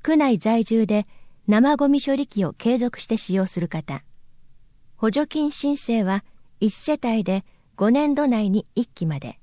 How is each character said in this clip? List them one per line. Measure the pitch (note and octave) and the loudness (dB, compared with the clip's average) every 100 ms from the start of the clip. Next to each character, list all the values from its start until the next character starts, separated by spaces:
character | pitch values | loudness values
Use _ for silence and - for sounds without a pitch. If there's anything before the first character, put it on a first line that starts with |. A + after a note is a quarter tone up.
区 | - D#4 | 2 2
内 | C#4 G#3 | 4 2
在 | A3 A3+ | 2 0
住 | A3 A3+ G#3+ | 2 0 2
で | G#3+ G#3 - - - - | 0 -2 -14 -20 -8 0
生 | G#3 C4+ D4 | 4 4 4
ゴ | C#4+ | 4
ミ | C#4+ | 2
処 | C#4 C#4 | 2 -2
理 | C#4+ | -2
器 | G#3 | -2
を | E3+ | -4
継 | - A#3 A#3+ | -2 -2 0
続 | A#3+ - | -2 -6
し | - | -6
て | A3+ | -4
使 | - F#3+ | -2 -2
用 | F#3+ | -2
す | - | -4
る | E3+ | -6
方。 | D#3+ D3 C#3 - - - - - - - _ - - | -6 -8 -12 -14 -20 -20 -20 -20 -20 -20 _ -20 -4
補 | A3 | 0
助 | A#3+ D4 | 0 -2
金 | D#4 D4 | -2 -2
申 | - C#4+ C#4+ | -2 -2 -2
請 | - A3+ | -2 0
は | F#3 G3 - - - - | 0 -2 -6 -20 -20 -2
一 | G#3+ | -2
世 | - - | -2 -2
帯 | D4+ A#3+ A3+ | -2 0 -2
で | F#3+ F#3+ - _ _ - | 0 -4 -6 _ _ -2
五 | G#3 | 2
年 | C4+ D4+ C#4+ | 4 2 0
度 | D4 | 0
内 | A3+ G#3 | 0 0
に | G3+ - | -2 -2
一 | - A#3+ | -6 -6
機 | - E3 | -4 -4
ま | C#3+ | -4
で。 | C3 - | -10 -16